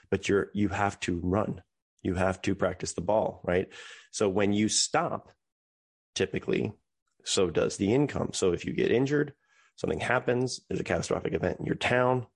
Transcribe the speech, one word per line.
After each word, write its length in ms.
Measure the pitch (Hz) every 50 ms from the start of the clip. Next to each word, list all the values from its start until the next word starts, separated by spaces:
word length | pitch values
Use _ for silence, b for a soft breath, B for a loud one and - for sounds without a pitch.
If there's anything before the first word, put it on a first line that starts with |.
| B _
but 180 | 98 95 - -
you're, 220 | 101 98 - - -
you 160 | 101 104 101
have 300 | 95 101 101 101 - -
to 180 | - - 90 85
run, 400 | 85 90 90 107 104 - - 92 - _ _ _ _ _ _ _
you 140 | - 98 90
have 260 | 90 92 95 92 -
to 140 | - 101 98
practice 380 | - 95 90 90 - - - -
the 80 | -
ball, 400 | 87 95 107 110 - - - - -
right? 240 | - 87 92 - B B B B B B B B B
So 180 | - - 110 98
when 220 | 92 101 101 101
you 160 | 101 104 107 104
stop, 640 | - - - - - 156 175 135 104 - - - - _ _ _ _ _ _ _ _ _ _ _ _ _ _ _ -
typically, 580 | - 98 - - - - - - - - 110 - - _ _ _ _ _ _ _ _ -
so 260 | - - - 95 87
does 280 | 82 87 - 92 - -
the 160 | 98 95 113
income. 380 | 139 147 - - 90 87 - -
So 180 | - - 95
if 140 | 87 - -
you 80 | - -
get 180 | - - -
injured, 420 | 107 117 135 135 147 147 147 143 b b b b b b b b b
something 240 | - - - 82 -
happens, 600 | - - 120 127 127 - 123 123 131 123 - - - -
there's 120 | 95 87
a 40 | -
catastrophic 500 | - 92 85 82 - 87 85 - - 82
event 260 | 85 - 90 - -
in 60 | -
your 100 | - -
town, 500 | - - - 123 123 127 123 127 127 120 - _